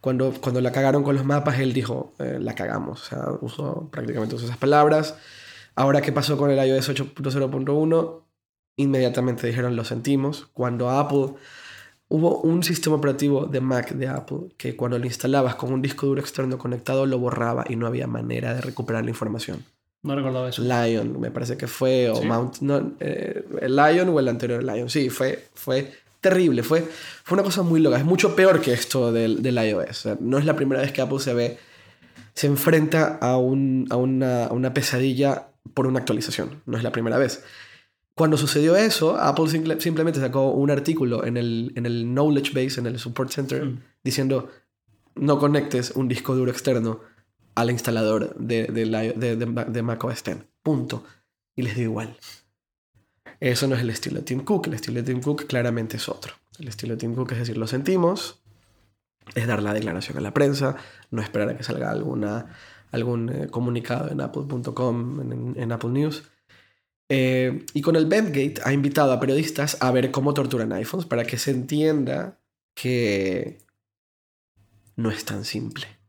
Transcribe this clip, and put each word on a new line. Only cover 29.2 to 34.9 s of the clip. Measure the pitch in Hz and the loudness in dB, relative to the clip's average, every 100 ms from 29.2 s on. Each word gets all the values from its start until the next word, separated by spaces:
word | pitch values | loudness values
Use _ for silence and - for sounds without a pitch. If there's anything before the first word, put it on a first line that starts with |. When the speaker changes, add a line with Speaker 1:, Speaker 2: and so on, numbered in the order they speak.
| 113 113 | 2 2
Speaker 1:
del | 123 123 | 2 2
I | 110 | 2
O | 101 | 0
S. | - | -2
O | |
sea, | - 107 104 | -6 -6 -4
no | 117 131 | 0 2
es | 147 | 2
la | 147 | 0
primera | 139 131 | 0 0
vez | 139 | 0
que | 139 | -2
Apple | 131 139 | -2 -2
se | 135 120 | -2 0
ve, | 120 120 - - - _ _ - - | -2 -4 -18 -20 -20 _ _ -20 -16
se | - 143 | -2 0
enfrenta | 139 - 160 156 160 156 - | 2 4 4 4 4 2 2
a | 123 127 | 2 2
un, | 127 135 139 131 127 | 2 2 2 2 0
a | 120 | 0
una, | 127 131 131 123 117 | 2 2 2 0 0
a | |
una | 120 131 | 0 0
pesadilla | 123 131 | 0 0